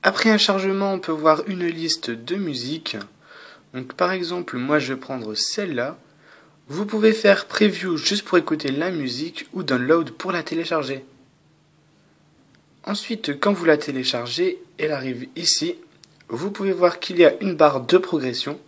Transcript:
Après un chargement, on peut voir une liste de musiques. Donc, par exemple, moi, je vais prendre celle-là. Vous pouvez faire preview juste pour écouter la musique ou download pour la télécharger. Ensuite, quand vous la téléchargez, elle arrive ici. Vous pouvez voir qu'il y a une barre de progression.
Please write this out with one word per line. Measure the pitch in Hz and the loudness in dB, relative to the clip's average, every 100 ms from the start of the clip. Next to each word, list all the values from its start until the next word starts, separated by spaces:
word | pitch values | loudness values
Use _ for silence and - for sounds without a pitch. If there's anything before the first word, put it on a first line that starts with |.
| 196 | 2
Après | 196 226 | 4 4
un | 214 | 4
chargement, | - 196 190 196 196 | 4 2 0 0 0
on | 190 | -2
peut | 180 | -4
voir | 156 156 156 175 | 2 4 4 2
une | 185 175 | -4 -4
liste | 165 165 - - | -4 -4 -4 -4
de | 117 120 190 | -8 -6 -4
musiques. | 180 131 123 160 - 104 - _ _ - - - _ | -4 -6 -6 -8 -8 -10 -12 _ _ -20 -20 -20 _
Donc, | 127 127 | -12 -10
par | - 180 | -2 0
exemple, | 190 170 180 170 127 | 0 -4 -6 -6 -6
moi, | 131 151 | 0 0
je | 147 | 0
vais | 131 | -6
prendre | - 131 110 | -6 -8 -6
celle-là. | 107 - - 196 131 131 165 _ _ _ - _ _ _ | -4 -2 -2 -4 -4 -4 -8 _ _ _ -20 _ _ _
Vous | 151 208 | -6 -4
pouvez | 214 220 | 4 4
faire | 220 208 190 - | 6 4 4 2
preview | - 214 170 185 160 | 4 4 4 -4 -2
juste | - 202 | 0 -2
pour | - 180 | 2 2
écouter | 160 151 143 | 2 -2 -2
la | 135 170 | -2 -2
musique | 175 131 120 160 - - | -2 -4 -6 -8 -10 -10
ou | 185 | -8
download | 156 131 123 170 147 | -2 0 4 4 4
pour | - 185 | -6 -4
la | 175 | -4
télécharger. | - 165 165 165 131 135 131 _ _ _ _ _ _ _ _ _ _ _ _ _ _ _ _ _ | -4 -4 -2 -2 -2 -8 -10 _ _ _ _ _ _ _ _ _ _ _ _ _ _ _ _ _
Ensuite, | - 208 - 220 180 139 | -8 -6 -4 -6 -4 0
quand | 202 | 0
vous | 190 170 | 2 4
la | 151 | 2
téléchargez, | 151 131 127 123 120 120 180 180 - - | 2 -4 -2 -4 -6 -2 -2 -2 -14 -6
elle | 156 | -4
arrive | 143 131 123 127 - | -2 -4 -8 -10 -4
ici. | 170 - 165 175 - _ - _ _ | 0 0 -2 -6 -14 _ -20 _ _
Vous | 120 185 | -6 -6
pouvez | 202 196 | -4 -2
voir | 175 175 - | 4 2 2
qu'il | - 175 | -6 6
y | 160 | 6
a | - | 6
une | 202 160 | -4 4
barre | 151 135 | 4 4
de | 120 180 | 2 2
progression. | 180 160 127 117 - 147 | 4 -2 -2 -4 -6 -8